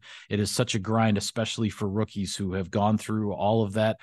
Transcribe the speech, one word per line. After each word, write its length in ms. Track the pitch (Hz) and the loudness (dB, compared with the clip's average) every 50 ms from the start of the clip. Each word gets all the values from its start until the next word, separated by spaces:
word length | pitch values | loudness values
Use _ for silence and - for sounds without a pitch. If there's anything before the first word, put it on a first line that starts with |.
| - - - - - - | -6 -12 -20 -16 -8 -2
It 100 | 107 101 | 0 0
is 100 | 104 - | 0 0
such 260 | - - 127 - - | 0 0 0 0 0
a 40 | 107 | -2
grind, 380 | 92 107 110 113 113 110 104 | 0 0 2 4 4 4 4
especially 520 | 98 - - - 120 113 - - 117 113 101 | 2 -2 -4 -4 -4 -4 -4 -2 -2 -2 -2
for 200 | - - 107 98 | -2 -4 -4 -2
rookies 480 | 95 110 110 - - 107 95 85 - | -2 -2 -2 -2 -4 -8 -6 -6 -4
who 160 | - 101 92 90 | -4 -4 -2 -2
have 180 | 95 92 82 | -4 -4 -2
gone 260 | - 107 101 107 110 | 0 2 4 4 4
through 360 | 104 - - 107 107 107 101 90 | 2 0 -2 -2 -2 -2 -2 -2
all 300 | - 98 104 113 113 110 | 0 0 2 4 2 2
of 100 | 101 98 | 0 0
that 240 | 110 107 110 107 - | 2 2 2 0 -2